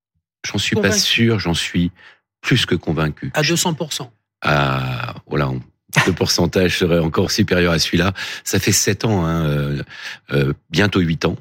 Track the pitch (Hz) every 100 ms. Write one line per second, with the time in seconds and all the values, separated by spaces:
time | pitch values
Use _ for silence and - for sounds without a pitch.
0 | _ _ _ _ - 104 - 156 101 101
1 | - - 117 110 87 80 - 92 87 -
2 | - - _ _ - 127 - 87 - 78
3 | 78 - 131 151 151 170 180 156 160 -
4 | 123 - _ _ - - - 65 65 64
5 | 123 - - 73 69 65 - _ _ -
6 | - 85 92 - 87 95 92 - 87 85
7 | 80 90 90 - 101 90 87 82 - 85
8 | 92 - - - - 98 110 90 - 98
9 | 113 101 82 82 78 73 71 69 - -
10 | - - - 69 69 71 _ 85 101 101
11 | 85 80 82 107